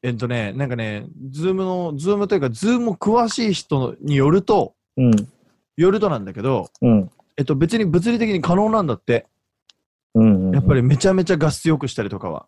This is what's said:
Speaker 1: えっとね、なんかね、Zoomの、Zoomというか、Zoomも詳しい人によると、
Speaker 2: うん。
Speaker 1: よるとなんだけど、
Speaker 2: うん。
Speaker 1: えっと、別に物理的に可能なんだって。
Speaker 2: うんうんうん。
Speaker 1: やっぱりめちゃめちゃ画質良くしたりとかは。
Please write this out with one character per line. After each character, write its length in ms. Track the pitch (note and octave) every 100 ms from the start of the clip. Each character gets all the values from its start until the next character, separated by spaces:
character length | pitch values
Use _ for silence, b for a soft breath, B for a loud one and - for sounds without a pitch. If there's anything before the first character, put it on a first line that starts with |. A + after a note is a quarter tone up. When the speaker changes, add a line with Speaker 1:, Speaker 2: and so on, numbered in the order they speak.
Speaker 1:
え 80 | B2
っ 40 | A#2+
と 120 | A#2+
ね、 260 | A#2+ G#2+
な 140 | B2 C#3
ん 20 |
か 60 | A#2+
ね、 320 | A2 G#2 A2+ - C3
Zoom 220 | C#3 F3
の、 400 | F#3+ F#3+ F#3 F3 D3
Zoom 320 | E3 G#3 G3+
と 80 | G3
い 20 |
う 40 |
か、 60 | C3+
Zoom 340 | A2+ G3+ B3
も 140 | A#3+ F#3
詳 320 | - A#3 A#3
し 200 | - A3+
い 40 |
人 420 | F3+ - C#3+ B2+ -
に 160 | C#3+ C#3+
よ 140 | C#3
る 140 | F3+
と、 320 | F#3+ G#3+ G2 _ _ -
Speaker 2:
う 140 | B2+
ん。 20 | G#2+ G#2 _ _ _ _ -
Speaker 1:
よ 140 | F3
る 100 | G3+
と 120 | G3
な 80 | C3+
ん 60 | G2
だ 80 |
け 100 | F#2+
ど、 260 | A#2+ B2+ F2+ _
Speaker 2:
う 40 | B2+
ん。 220 | A2 F#2 _ _ -
Speaker 1:
え 60 |
っ 40 | C#3
と、 100 | C#3+
別 240 | E3 A3+
に 60 | G#3
物 260 | E3 G3
理 80 | A#3+
的 100 | A3
に 120 | F#3+
可 120 | D3+
能 160 | F3 G#3+
な 140 | A3
ん 20 | E3+
だ 80 |
っ 80 | A2
て。 240 | - A#2 - _ _ _ _ _ _ _ _
Speaker 2:
う 80 | A2+
ん 20 |
う 40 | A2
ん 200 | G2 F#2
う 20 |
ん。 20 |
Speaker 1:
や 60 | F#2
っ 40 |
ぱ 120 | - C#3
り 80 |
め 140 | B2 C#3+
ち 120 | F#3+
ゃ 60 | F#3+
め 80 |
ち 80 | E3+
ゃ 60 | F3
画 120 | D3+
質 180 | - E3
良 120 | D3+
く 80 | C3
し 80 | -
た 80 |
り 60 | G2+
と 100 | F#2+
か 100 | F#2
は。 160 | D#2